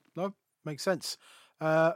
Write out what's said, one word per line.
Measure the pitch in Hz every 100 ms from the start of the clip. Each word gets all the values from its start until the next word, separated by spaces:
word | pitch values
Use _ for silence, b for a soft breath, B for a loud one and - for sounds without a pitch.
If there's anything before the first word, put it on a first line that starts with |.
| _ -
Cool. | 196
No, | - _ _ 156
makes | 143
sense. | 196 165 - - b b b b
Uh, | 156 160 165